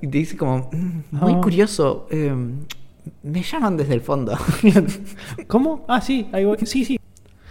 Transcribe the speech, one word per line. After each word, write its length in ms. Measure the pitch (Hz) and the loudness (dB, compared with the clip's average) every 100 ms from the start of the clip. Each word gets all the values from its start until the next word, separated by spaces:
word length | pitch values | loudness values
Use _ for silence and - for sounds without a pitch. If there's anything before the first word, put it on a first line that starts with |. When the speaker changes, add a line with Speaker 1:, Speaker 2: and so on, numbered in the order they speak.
Speaker 1:
Y 80 | 143 | -2
te 100 | 139 | 0
dice 180 | 160 196 | -2 -2
como, 320 | 143 127 131 | -2 -2 -2
"Mm, 280 | 160 180 165 - 143 | -4 -4 -6 -6 0
muy 180 | 180 | 4
Speaker 2:
Ah. 60 | 175 | 4
Speaker 1:
curioso, 680 | 208 175 214 - 139 - - | 4 4 2 2 0 0 -4
em, 500 | 156 147 127 120 135 151 - - - 160 - | -2 0 -2 -4 -8 -10 -12 -16 -18 -18 -14
me 200 | 147 170 | -6 -4
llaman 340 | 175 320 220 165 | -4 0 0 0
desde 180 | 139 | 0
el 60 | 120 | 0
fondo". 360 | - 139 113 - | 0 -2 -2 -2
Speaker 2:
<laughs> 1120 | - - 220 190 160 - - - - - - | -2 4 6 6 4 -2 -10 -14 -12 -12 0
"¿Cómo? 380 | 226 302 311 - | 2 2 -2 -2
Ah, 120 | 240 | 0
sí, 280 | - 269 196 | 0 -2 -2
ahí 120 | 190 | 0
voy. 140 | 202 214 | 0 0
Sí, 200 | 226 269 | -2 -2
sí". 140 | 240 254 - - - - - | -2 -4 -6 -20 -20 -20 -20